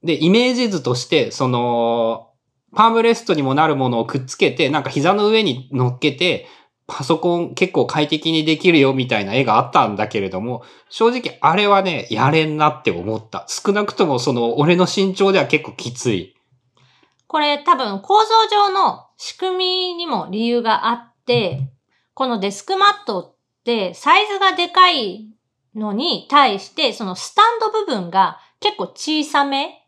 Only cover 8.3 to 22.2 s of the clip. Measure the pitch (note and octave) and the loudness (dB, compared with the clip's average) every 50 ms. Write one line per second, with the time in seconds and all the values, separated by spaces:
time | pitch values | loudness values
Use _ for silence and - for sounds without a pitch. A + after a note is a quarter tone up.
8.3 | D#3+ D#3+ D3+ D#3 D#3+ D3+ - F#3 E3+ D#3 C#3 C3+ C3+ C3+ B2+ B2 A#2+ G#2+ G2+ G2 | -2 0 2 0 0 2 4 4 6 6 6 4 4 0 -2 -2 -2 -2 -2 -2
9.3 | G#2 B2+ C3+ A#2 G#2+ A2+ A#2 - - E3 B2+ G#2+ G#2 G2 G#2+ G#2+ - A2 G2 F#2+ | 0 0 2 2 2 2 2 2 2 2 2 2 0 -4 -4 -4 -2 -4 -4 -4
10.3 | F#2 F#2 G#2 A#2+ B2 A#2 - - - - _ _ - - A3+ A#3 A#3+ B3+ A#3 - | -6 -6 -6 -6 -8 -10 -12 -18 -20 -20 _ _ -4 0 2 2 2 0 -6 -8
11.3 | - - - D3 D#3+ G3 G#3 G3+ G3+ G3 F#3+ F#3+ E3 - - - - A2 A#2+ C#3 | -10 0 2 2 2 4 2 4 4 2 2 0 -2 -4 -6 -6 -2 2 2 4
12.3 | D3+ D#3+ D#3 D#3 D3+ D3+ D#3 D3+ D3+ - - A#2 F#2 E2+ F2 G2+ A2 A2 A2+ - | 4 4 2 0 0 2 2 0 0 0 -4 -4 -4 -2 -4 -6 -6 -6 -8 -10
13.3 | - F#2+ - - - - - G#3 G3+ G#3 G#3 G3+ - - G#3+ E3 C#3 A#2+ B2+ D3+ | -14 -14 -12 -10 -12 -6 -2 -2 0 0 -2 -4 0 0 0 0 2 0 0 0
14.3 | B2+ A#2+ A#2+ A#2 A#2 C#3+ D3 D#3 F3 F3 F#3 F3 - - F#3+ F#3+ F#3 - G3+ G3 | 0 0 0 0 0 2 4 4 4 4 2 0 0 0 -2 -2 0 0 0 2
15.3 | G3 F#3 C#3+ C3 - D3+ C#3+ - - - - A#2+ B2 - - B2+ G#2+ F#2 D#2+ - | 4 2 2 2 0 -2 -2 -4 -14 -12 -12 -12 -12 -6 -4 -2 -2 -2 -4 -10
16.3 | _ _ _ _ _ _ _ _ _ _ _ _ _ _ _ _ _ _ _ _ | _ _ _ _ _ _ _ _ _ _ _ _ _ _ _ _ _ _ _ _
17.3 | - D#4 D4+ D4 D4 C#4+ D4 - F4 C4 B3+ G#3+ G3 G3 G3 - F#4+ G#4+ A4 G#4+ | -2 -2 0 0 -2 -2 2 0 0 0 0 -4 -6 -8 -4 2 2 2 4 4
18.3 | A4 A4+ A4 G#4+ G#4 G#4 G#4 G4+ F#4+ G4 F#4 B3+ - - - _ _ _ - - | 4 2 2 2 2 2 2 2 2 0 0 0 0 -4 -14 _ _ _ -16 -16
19.3 | - _ F#4+ F#4 F#4 F#4 F#4 F#4 F#4 F#4 F#4 F4+ F4 E4+ F4 E4 C4+ G3 D#3+ D3+ | -12 _ -6 -4 -2 -2 -2 -2 -2 -2 -4 -4 -6 -8 -6 -6 -6 -6 -6 -6
20.3 | F#3 G#3+ A3+ A#3 A#3+ A#3+ A#3 A3+ G#3+ - - A3+ A#3 A#3 - _ _ _ _ - | -6 -4 -2 0 0 0 0 0 -2 0 0 -2 -4 -4 -8 _ _ _ _ -2
21.3 | A#3+ A#3+ G#3+ F3+ - C3 - - _ _ _ _ _ _ _ _ _ - | 0 0 0 -2 -4 -6 -8 -8 _ _ _ _ _ _ _ _ _ -6